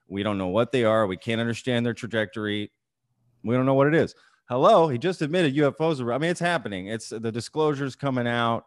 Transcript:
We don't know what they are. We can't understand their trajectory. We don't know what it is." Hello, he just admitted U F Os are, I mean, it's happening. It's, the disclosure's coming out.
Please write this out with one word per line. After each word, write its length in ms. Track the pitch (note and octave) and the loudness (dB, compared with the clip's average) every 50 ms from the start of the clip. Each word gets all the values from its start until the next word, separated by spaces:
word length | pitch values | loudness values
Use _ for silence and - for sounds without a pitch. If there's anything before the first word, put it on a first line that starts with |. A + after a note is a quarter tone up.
| _ - | _ -8
We 160 | F#2+ G2 G2+ | -6 -4 -2
don't 140 | G#2+ G2+ G2 | -2 -2 -2
know 100 | F#2+ F2+ | -2 0
what 240 | F2+ A2 B2 - | 2 0 0 2
they 100 | - B2+ | 2 2
are. 240 | A#2 G#2+ A2 A2+ A2 | 2 4 4 4 2
We 100 | F#2+ F#2 | 0 -2
can't 240 | - - A#2 A2+ A2 | -6 -4 -4 -4 -2
understand 460 | A#2 A#2 A2+ - - C3 B2 A#2 A#2+ | -2 -4 -4 -4 -4 -2 -2 0 0
their 80 | A#2+ A2 | -2 -4
trajectory. 800 | - - G2+ - A2 G#2+ - - A2+ G#2+ G#2 G#2 G#2 G#2 - _ _ _ _ _ _ _ _ _ _ _ _ _ _ - | -6 -8 -4 -2 -2 -2 -2 -4 -8 -6 -4 -4 -4 -6 -8 _ _ _ _ _ _ _ _ _ _ _ _ _ _ -4
We 100 | A2+ B2 | -2 0
don't 120 | B2+ C3 | 2 2
know 80 | C3+ C3+ | 2 4
what 120 | C3+ C#3 | 4 4
it 80 | D3+ D#3+ | 4 4
is." 220 | D#3+ G#2+ - - _ _ _ _ _ _ - | 2 2 0 -4 _ _ _ _ _ _ -6
Hello, 380 | B2 C3 D#3 G#3 A3+ F3 E3 D#3 | -2 4 6 6 6 6 6 4
he 80 | B2 | 0
just 240 | A#2 C#3 F#3 F3 - | -2 -2 -4 -2 -2
admitted 340 | D#3+ C#3+ E3 F#3 E3+ C#3+ C3 | -4 -2 0 2 2 2 2
U 100 | D3+ D3 | 2 2
F 120 | C#3 - - | 2 2 0
Os 220 | D#3+ E3 D#3+ C3 | -2 -2 0 -2
are, 100 | A#2+ A#2+ | -2 -2
I 60 | A#2 | -2
mean, 140 | C3+ D#3+ F3 | 0 0 -2
it's 100 | E3+ - | -2 -2
happening. 460 | E3+ F3 E3+ D#3 A2 G#2+ G2+ F2+ F#2 | -2 -2 -2 -2 -4 -4 -8 -8 -6
It's, 240 | G2+ A2+ A2+ - - | -6 -8 -8 -8 -10
the 200 | A#2 A2+ A2+ A2+ | -10 -6 -6 -6
disclosure's 640 | G#2+ A#2+ - - - D#3 D#3 D3+ C#3+ C3+ C#3+ C3 - | -6 -6 -8 -6 -4 0 0 0 0 -2 -4 -6 -8
coming 320 | - C#3+ C#3 B2+ B2+ A#2+ | -6 -4 -2 -2 -2 -2
out. 380 | A#2+ A#2+ A#2+ A#2 A#2 A#2 G#2+ - | 0 0 0 0 0 0 -2 -6